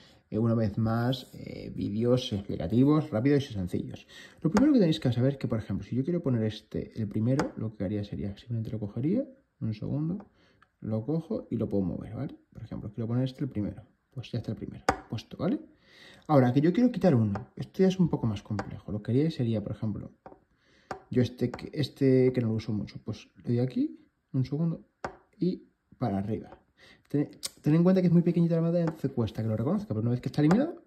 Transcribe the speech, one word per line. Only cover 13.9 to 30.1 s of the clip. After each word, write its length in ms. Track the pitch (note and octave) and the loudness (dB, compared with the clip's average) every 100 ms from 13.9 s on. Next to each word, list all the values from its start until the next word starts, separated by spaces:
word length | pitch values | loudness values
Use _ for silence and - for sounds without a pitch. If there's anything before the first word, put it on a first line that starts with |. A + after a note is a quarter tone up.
| _ _ | _ _
pues 200 | - - | -14 -8
ya 60 | - | -8
está 140 | A#2 | -6
el 60 | A2 | -8
primero 260 | - - - - - | -10 -4 -2 -2 -6
puesto, 280 | A2+ - - | -10 -10 -6
¿vale? 220 | D#3 D4 - _ _ - - - - | -2 -2 -6 _ _ -20 -20 -18 4
Ahora, 240 | D3 B2 | 6 6
que 80 | B2 | 6
yo 120 | D3 | 4
quiero 180 | F3+ A#3+ | 4 2
quitar 220 | A#3+ F#3 | 4 4
uno, 360 | C3 A2 G2+ - - | 6 4 0 -6 -10
esto 280 | C3+ - | -10 2
ya 40 | F#3+ | 4
es 120 | F#3 | 6
un 100 | E3 | 2
poco 160 | A3 B2 | 2 -2
más 160 | G2+ | -2
complejo. 500 | - G#2 - - - | -4 -6 -6 -10 -8
Lo 100 | G#2 | -6
que 100 | G#2 | 0
haría 180 | A#2+ D#3 | 2 2
sería, 320 | D#3+ A#2+ A2+ | 0 -2 -2
por 120 | G2 | -4
ejemplo, 380 | A2 A2 G2+ - - - - _ _ _ _ _ - - | -6 -6 -6 -10 -18 -20 -20 _ _ _ _ _ -16 -2
yo 100 | - | 2
este 300 | A#2 - B2 | 2 0 -4
que, 180 | - - | -4 -8
este 600 | - C3 - C3+ C3 B2+ | -4 -4 2 4 6 6
que 80 | C3 | 4
no 60 | A#2 | 0
lo 80 | A2 | -2
uso 180 | - | -2
mucho, 260 | A2 G2+ - | -4 -6 -10
pues 260 | - G2+ - - | -10 -10 -12 -14
le 120 | - A#2+ | -4 0
doy 40 | |
aquí, 400 | B2+ A#3+ D4+ - _ _ _ | 0 -2 -4 -6 _ _ _
un 100 | C3 | -4
segundo, 440 | B2+ D3 E3 E3 - _ - - _ _ | -2 -2 -2 -4 -10 _ -14 -14 _ _
y 280 | F3 - - _ _ _ | -2 -2 -10 _ _ _
para 180 | B2 G2 | -4 -2
arriba. 420 | G2+ G#2+ - - _ _ - - _ | -2 -6 -8 -18 _ _ -20 -20 _
Ten, 220 | C#3+ D3 - - - | -2 -2 -6 -14 -4
ten 140 | - D#3 | 2 4
en 80 | |
cuenta 180 | F3 F#3+ | 6 6
que 60 | F#3 | 6
es 60 | |
muy 100 | E3 | 6
pequeñita 320 | E3+ E3+ E3+ E3 | 4 4 2 2
la 80 | |
pantalla, 220 | E3 E3+ E3 | 2 2 0
entonces 260 | D#3+ C3+ | -2 -6
cuesta 320 | - A2 - | -2 -4 -2
que 40 | A2 | -4
lo 80 | G#2+ | -2
reconozca, 340 | B2 G3+ - | 0 -2 -2
pero 120 | G#2+ | -2
una 80 | A#2 | 0